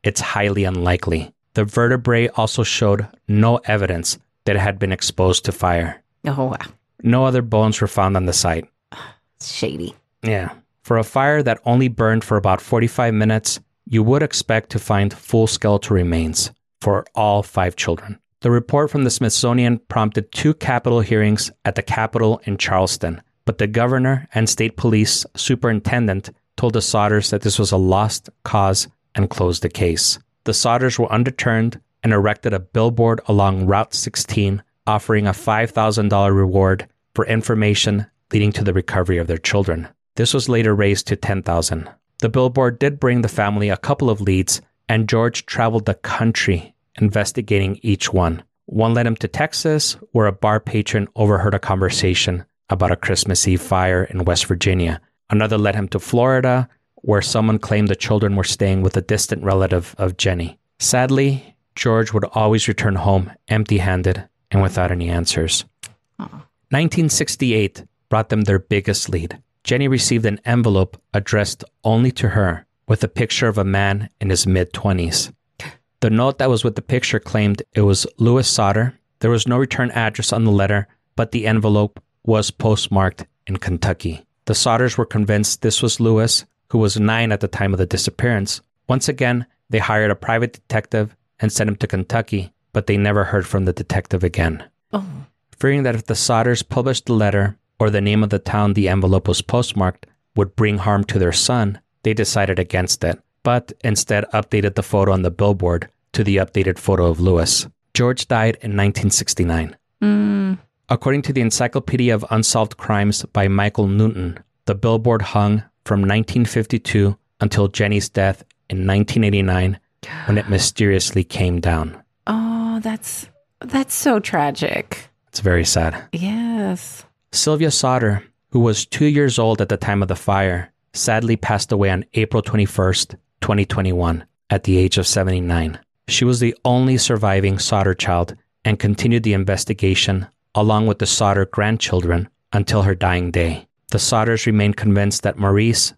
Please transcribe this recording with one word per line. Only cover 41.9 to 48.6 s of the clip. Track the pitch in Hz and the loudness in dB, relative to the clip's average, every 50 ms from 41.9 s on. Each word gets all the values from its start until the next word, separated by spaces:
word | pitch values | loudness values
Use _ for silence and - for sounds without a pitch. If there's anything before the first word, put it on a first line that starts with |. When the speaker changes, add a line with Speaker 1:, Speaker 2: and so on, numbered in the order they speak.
| - _ _ _ _ - | -18 _ _ _ _ -4
Speaker 1:
The | - 113 | -4 -2
billboard | 107 131 127 127 123 135 131 123 120 - | 0 2 0 2 2 2 0 0 0 0
did | 135 143 143 143 | -2 -2 0 0
bring | - 127 123 123 | 0 0 2 2
the | 110 107 | 0 -2
family | - - 104 101 104 104 104 104 | -2 -2 -2 0 0 0 0 -2
a | 95 | -2
couple | - - - 139 - 143 120 | -2 -2 -4 -2 0 0 0
of | 110 104 | 0 0
leads, | 101 98 95 92 92 - - - - _ _ _ _ - | 0 0 2 2 2 0 -4 -6 -6 _ _ _ _ -2
and | 113 110 110 107 | 0 0 0 0
George | - 113 117 120 117 - - | 0 0 0 0 -2 -4 -10
traveled | - - - 117 113 113 113 104 | -8 -4 -2 0 0 0 0 0
the | - 92 | -2 -4
country | - - - - - - 113 110 - - - 95 85 - - _ _ _ _ - - | -4 -4 -6 -4 0 0 0 0 0 0 0 -2 -2 -4 -10 _ _ _ _ -4 0
investigating | 110 104 98 107 101 - - - 101 - 107 98 98 95 98 - | 0 2 2 0 -2 -2 -4 -6 -4 0 0 0 0 0 -4 -4
each | - 117 98 - - - | -2 -2 -2 0 -2 -2
one. | - 92 90 82 82 85 - _ _ _ | 0 0 0 0 -2 -4 -10 _ _ _